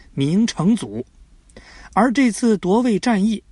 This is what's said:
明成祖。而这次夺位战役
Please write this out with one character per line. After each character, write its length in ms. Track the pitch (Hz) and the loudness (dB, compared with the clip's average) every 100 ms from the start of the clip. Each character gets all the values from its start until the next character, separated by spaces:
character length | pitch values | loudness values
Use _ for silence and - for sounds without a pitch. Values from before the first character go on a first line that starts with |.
| - | -12
明 340 | - 139 185 226 | -4 -2 0 -2
成 260 | - 175 | 0 0
祖。 320 | 233 113 107 - - - _ _ - - - - | 0 -4 -12 -12 -18 -20 _ _ -20 -20 -20 -6
而 200 | 190 247 | 0 0
这 180 | 226 247 | 2 0
次 260 | - 240 208 | 2 0 0
夺 240 | 180 220 | 0 0
位 160 | 247 190 | 2 0
战 280 | 254 208 | 0 0
役 180 | 214 208 - | 0 -4 -10